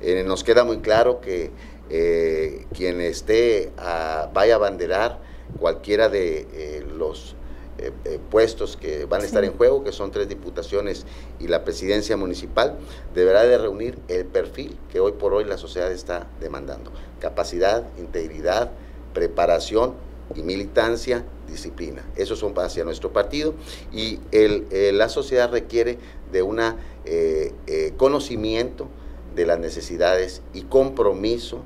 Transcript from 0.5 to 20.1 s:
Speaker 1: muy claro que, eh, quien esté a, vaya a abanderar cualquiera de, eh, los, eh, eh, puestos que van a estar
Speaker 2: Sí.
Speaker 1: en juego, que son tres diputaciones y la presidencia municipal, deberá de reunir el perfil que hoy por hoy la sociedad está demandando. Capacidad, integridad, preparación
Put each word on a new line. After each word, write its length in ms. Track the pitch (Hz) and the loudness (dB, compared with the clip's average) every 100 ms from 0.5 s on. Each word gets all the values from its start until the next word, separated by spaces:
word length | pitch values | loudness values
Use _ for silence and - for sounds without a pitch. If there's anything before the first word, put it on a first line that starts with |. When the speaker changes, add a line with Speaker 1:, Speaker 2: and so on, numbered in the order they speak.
| 117 | 6
Speaker 1:
muy 140 | 120 107 | 6 2
claro 420 | 107 110 120 123 | 4 6 6 2
que, 300 | 98 90 76 - - - - | -2 -4 -4 -8 -18 -18 -4
eh, 760 | 80 85 82 82 80 80 - - | 0 2 4 2 2 -2 -4 -12
quien 260 | - 90 87 | -4 -2 0
esté 720 | 87 85 - 113 120 107 80 - | -2 -4 2 4 6 4 0 -6
a, 520 | 90 82 80 78 73 | -4 -2 -2 -2 -2
vaya 200 | 90 104 | 4 6
a 20 | 113 | 6
abanderar 640 | 101 92 87 92 117 120 - - - - | 4 0 0 0 0 -2 -14 -16 -14 -2
cualquiera 500 | 85 80 - 104 113 | 0 0 0 4 4
de, 380 | 98 90 78 - | 4 0 -2 -6
eh, 320 | 80 76 76 73 78 | -10 -10 -10 -10 -6
los, 380 | 80 76 - - - - - - | -6 -6 -14 -14 -14 -12 -14 -10
eh, 140 | 65 - | -10 -8
eh, 140 | - 76 - | -8 -8 2
puestos 460 | 107 113 - 101 - | 6 6 4 -6 -6
que 280 | 78 76 | -6 -6
van 180 | 71 87 | 0 0
a 20 | |
estar 200 | 104 107 | 2 2
Speaker 2:
Sí. 60 | 98 | 2
Speaker 1:
en 60 | - | 6
juego, 280 | 120 139 | 6 6
que 80 | 139 | 0
son 180 | - 98 | -4 -4
tres 180 | 104 98 | -2 -4
diputaciones 760 | 98 87 87 85 101 104 92 - - - - | -4 -8 -8 -4 -2 -2 -6 -8 -14 -14 -10
y 80 | 85 | 0
la 160 | 85 | 0
presidencia 540 | - 82 95 104 101 104 | 0 -4 0 0 2 -2
municipal, 600 | 92 87 92 - 131 - - - - | -2 -4 -2 2 2 0 -14 -14 -6
deberá 300 | - 90 98 | 4 6 8
de 120 | 120 123 | 8 6
reunir 420 | 107 98 117 - - | 2 -4 -6 -8 -6
el 160 | 90 90 | -4 -2
perfil 500 | 95 87 - 156 - - | -2 -2 -6 -12 -12 -6
que 80 | 90 | 2
hoy 140 | 98 | 2
por 200 | 101 101 | 2 2
hoy 120 | 98 | 2
la 120 | 104 95 | 0 -4
sociedad 340 | 82 90 90 | -6 -4 -2
está 340 | 90 - 87 - - | -4 -6 -6 -6 -10
demandando. 500 | 80 69 69 64 - - - - | -8 -8 -8 -10 -12 -12 -14 -8
Capacidad, 640 | - - 98 87 92 113 117 - | -6 -2 -4 2 2 2 -2 -12
integridad, 760 | 85 87 80 78 78 101 120 - - - - | -8 -6 -6 -4 0 2 0 -6 -14 -16 -8
preparación 800 | - 85 - 85 85 - 107 127 127 - | -2 0 2 4 4 4 2 2 -2 -14